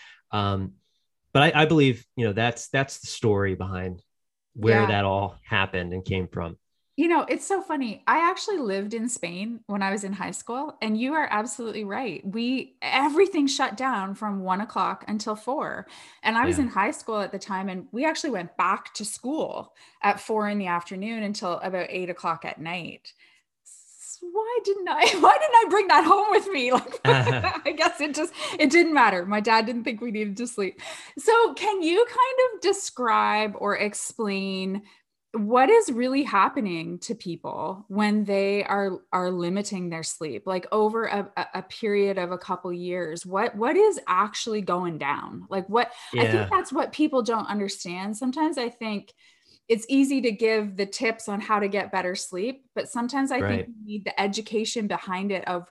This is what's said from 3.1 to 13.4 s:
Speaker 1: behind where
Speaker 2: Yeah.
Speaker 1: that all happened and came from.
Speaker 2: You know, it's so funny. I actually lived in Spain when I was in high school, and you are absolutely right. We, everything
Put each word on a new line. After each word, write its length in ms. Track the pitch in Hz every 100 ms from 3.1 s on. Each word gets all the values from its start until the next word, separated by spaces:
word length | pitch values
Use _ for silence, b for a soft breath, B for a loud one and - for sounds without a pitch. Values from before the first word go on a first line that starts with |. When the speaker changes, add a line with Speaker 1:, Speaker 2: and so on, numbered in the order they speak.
| - 113 101 98
Speaker 1:
behind 480 | 92 95 92 92 90 _ _ _ _ _
where 280 | - 107 110
Speaker 2:
Yeah. 60 | 107
Speaker 1:
that 180 | 101 98
all 320 | 98 98 -
happened 500 | - 107 95 92 87
and 100 | 92
came 240 | 92 95 90
from. 300 | 90 85 85 _ _ _ -
Speaker 2:
You 120 | 330
know, 140 | 330 -
it's 200 | 285 -
so 120 | 381
funny. 440 | 370 311 247 196 -
I 240 | 269 339
actually 300 | 359 - 392
lived 340 | 233 196 208
in 160 | 226 233
Spain 520 | - 175 175 214 233 -
when 160 | 202
I 80 | 196
was 140 | 202
in 100 | 196
high 160 | 196 170
school, 480 | 185 - 240 302 -
and 160 | 220 214
you 200 | 254 311
are 120 | 294
absolutely 520 | 208 233 - 226 208
right. 380 | 208 208 254 151
We, 520 | 196 208 240 262 - -
everything 640 | 135 254 285 302 392 359